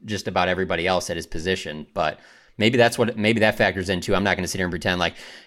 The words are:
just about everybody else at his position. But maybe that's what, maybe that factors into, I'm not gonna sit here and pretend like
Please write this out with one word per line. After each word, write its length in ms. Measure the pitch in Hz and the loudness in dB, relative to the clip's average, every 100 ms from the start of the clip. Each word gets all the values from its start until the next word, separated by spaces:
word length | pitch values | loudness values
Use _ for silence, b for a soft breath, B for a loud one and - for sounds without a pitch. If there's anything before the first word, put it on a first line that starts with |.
| - | -8
just 220 | 104 - | -8 -2
about 200 | 95 90 | 0 2
everybody 400 | 92 92 87 85 | 2 0 0 2
else 220 | 92 - | 0 0
at 60 | 85 | -6
his 120 | 78 | -6
position. 580 | 85 82 92 - 76 76 | -6 -2 -2 -4 -10 -10
But 260 | - 78 76 b b b - | -4 -2 -4 b b b 0
maybe 200 | 110 127 | 2 4
that's 200 | 117 117 | 4 4
what, 200 | 113 110 | -2 2
maybe 240 | 107 113 | 2 4
that 160 | 107 - | 2 4
factors 320 | 104 92 90 | 0 0 -2
into, 260 | 90 82 95 | -2 0 0
I'm 80 | |
not 140 | 101 90 | 2 0
gonna 100 | 87 | -2
sit 120 | 95 | -2
here 60 | 90 | -4
and 60 | |
pretend 260 | 85 95 90 | -2 -2 0
like 180 | 85 - B B | 0 -2 B B